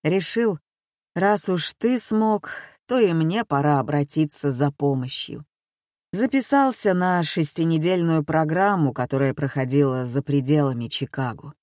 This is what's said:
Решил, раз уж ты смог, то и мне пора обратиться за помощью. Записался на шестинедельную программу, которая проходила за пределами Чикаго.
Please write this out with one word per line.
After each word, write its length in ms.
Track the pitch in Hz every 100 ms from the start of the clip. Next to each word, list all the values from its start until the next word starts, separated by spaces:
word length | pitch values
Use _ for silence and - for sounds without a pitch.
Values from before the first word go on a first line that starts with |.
Решил, 580 | 151 190 170 226 233 165 _ _ _ _ _
раз 360 | - 190 208 -
уж 240 | 180 -
ты 260 | - 233 254
смог, 520 | - 220 220 214 - - - _ _
то 140 | 254
и 120 | 208
мне 320 | 165 160 208
пора 360 | 240 143 147 143
обратиться 760 | 123 147 143 - 151 - 147
за 180 | 123 143
помощью. 760 | 139 143 135 127 - - - 151 _ _ _ _ _ _
Записался 800 | - 247 269 247 277 269 240 208
на 280 | 180 180 180
шестинедельную 1000 | 160 - 156 - 165 165 165 185 170 160
программу, 680 | 147 160 156 165 196 196 143
которая 400 | 120 123 135 139
проходила 720 | - 139 143 127 139 139 127 123
за 180 | 127
пределами 640 | 135 143 131 151 139 120 117
Чикаго. 680 | - 131 - 127 110 143 -